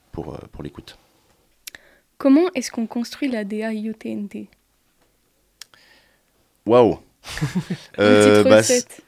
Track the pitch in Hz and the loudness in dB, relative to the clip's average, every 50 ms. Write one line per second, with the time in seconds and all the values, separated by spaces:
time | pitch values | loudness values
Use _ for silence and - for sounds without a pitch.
0 | _ _ - 85 71 71 69 - - - - - 73 73 - - - - - _ | _ _ -16 -14 -14 -14 -16 -18 -20 -20 -20 -18 -18 -16 -18 -18 -20 -20 -20 _
1 | _ _ _ _ _ _ _ _ _ _ _ _ _ - - - _ _ _ _ | _ _ _ _ _ _ _ _ _ _ _ _ _ -20 -20 -20 _ _ _ _
2 | _ _ _ - - 277 269 302 359 370 - 262 240 - - 247 226 220 - 240 | _ _ _ -2 2 2 4 4 2 0 -2 -8 -10 -10 -10 -10 -10 -8 -8 -10
3 | 233 - - - 294 277 247 220 208 196 214 208 220 226 220 214 208 220 220 220 | -10 -10 -10 -10 -8 -8 -8 -8 -8 -10 -10 -10 -8 -8 -8 -8 -8 -10 -12 -12
4 | - 226 220 214 208 196 - 214 208 - _ _ _ _ _ _ _ _ _ _ | -12 -12 -12 -10 -12 -12 -14 -16 -18 -18 _ _ _ _ _ _ _ _ _ _
5 | _ _ _ _ _ _ _ _ _ _ _ _ - - _ _ _ _ _ _ | _ _ _ _ _ _ _ _ _ _ _ _ -20 -20 _ _ _ _ _ _
6 | _ _ _ _ _ _ _ _ _ _ _ _ _ 104 117 123 120 101 82 - | _ _ _ _ _ _ _ _ _ _ _ _ _ 2 4 4 4 4 2 -2
7 | - _ _ _ _ - - - 156 131 - 185 - - 170 - - - - - | -6 _ _ _ _ -16 -10 -8 -8 -6 -6 -8 -8 -8 -10 -12 -12 -12 -4 0
8 | 101 104 104 104 104 104 104 104 104 104 107 107 110 - 254 247 - - - - | 2 4 6 6 6 6 6 6 6 6 4 4 4 2 0 -2 -2 -6 -14 -20
9 | _ | _